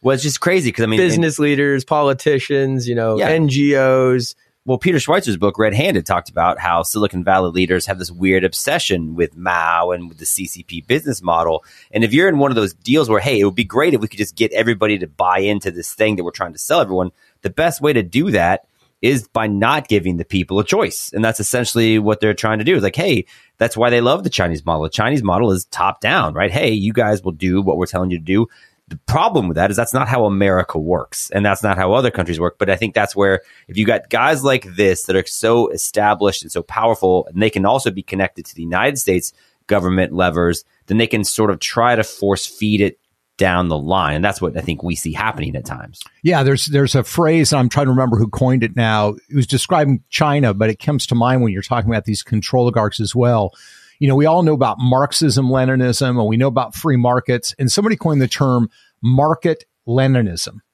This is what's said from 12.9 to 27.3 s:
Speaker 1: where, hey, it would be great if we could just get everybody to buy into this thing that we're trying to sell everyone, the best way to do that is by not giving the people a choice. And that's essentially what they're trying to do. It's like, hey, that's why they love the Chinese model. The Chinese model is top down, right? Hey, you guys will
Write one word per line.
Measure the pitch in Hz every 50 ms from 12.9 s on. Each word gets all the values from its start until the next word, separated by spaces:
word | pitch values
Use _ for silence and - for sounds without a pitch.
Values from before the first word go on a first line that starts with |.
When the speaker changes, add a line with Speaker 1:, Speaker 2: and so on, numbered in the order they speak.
| 139 156 147 113
Speaker 1:
where, | 110 104
hey, | 95 135 135 107
it | 101
would | 101 92
be | 104 117
great | 92 - 120 147 - 151
if | 117
we | 104 107
could | - 98
just | 104 - -
get | - 113 107
everybody | - 104 113 113 117 95 107 107 107 101
to | 90 80
buy | 73 _ 95 90 92 95
into | 95 101 104 101 - 98
this | 85 87 85 - -
thing | - 110 110 107 92
that | 87
we're | 87
trying | - - 98 87
to | 82 -
sell | - - 147 170
everyone, | 143 98 92 92 90 90 _ _ _ _ _ _ _
the | 95
best | - - 156 170 - -
way | 135 151 147
to | 120 101
do | 87 87 123 160 196
that | 139 98 85 85 92 - _ _ _ _ _ _ _ _
is | - 117 139 127 110 -
by | _ 117 110 107
not | 104 98 98 117 143 151 135 -
giving | 113 101 85 92 90 82
the | 82
people | _ - 95 87 - 90 98
a | 107
choice. | - - 202 214 - - - - - -
And | 104 110
that's | 113 110 -
essentially | 104 - - 123 120 - - 120 113 110 110 110
what | 104 104 107 107
they're | - 107 104
trying | - - 110 110 107
to | 107
do. | 139 190
It's | 151 101
like, | 98 -
hey, | - 175 202 143 101 90 _ - - _ _ _ _
that's | 110 120 - 107
why | 117 123
they | 120 120
love | 117 120 139 180 196
the | 180
Chinese | - - 95 87 82 76 71
model. | 82 82 78 78
The | 80
Chinese | - - 107 117 143 143 113
model | 98 90 95 120 113
is | 95 90 -
top | _ - - 87 95 98 -
down, | - 107 147 190 117 80 76
right? | 78 95 101
Hey, | 87 135 - 135
you | 110 107 95 107
guys | 110 117 117 104 107 98 95
will | 95